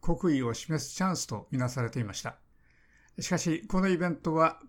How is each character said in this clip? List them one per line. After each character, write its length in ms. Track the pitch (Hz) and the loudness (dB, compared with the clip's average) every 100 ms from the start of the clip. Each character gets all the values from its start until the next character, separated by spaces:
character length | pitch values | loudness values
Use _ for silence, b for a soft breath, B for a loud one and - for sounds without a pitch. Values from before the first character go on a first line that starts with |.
国 360 | - 165 180 139 | 0 2 4 2
威 40 | |
を 100 | 120 | 2
示 320 | 110 - 156 | -2 -2 -4
す 120 | - - | -4 -2
チ 60 | |
ャ 80 | 185 | -2
ン 40 | 170 | -2
ス 100 | - | -4
と 200 | 104 - | -8 -6
み 60 | 135 | -2
な 100 | 127 | -2
さ 140 | 127 | -2
れ 80 | 113 | -4
て 100 | 131 | -2
い 40 | |
ま 80 | 104 | -4
し 100 | - | -6
た。 160 | 120 - _ _ b b b b b - | -10 -12 _ _ b b b b b -10
し 80 | - | -2
か 100 | 175 | 0
し、 280 | 175 160 - | 0 -2 0
こ 120 | 190 | 2
の 80 | 190 | 4
イ 80 | 175 | 2
ベ 120 | 180 | 2
ン 80 | 151 | -2
ト 180 | 170 | 0
は 240 | 160 160 - | 4 4 2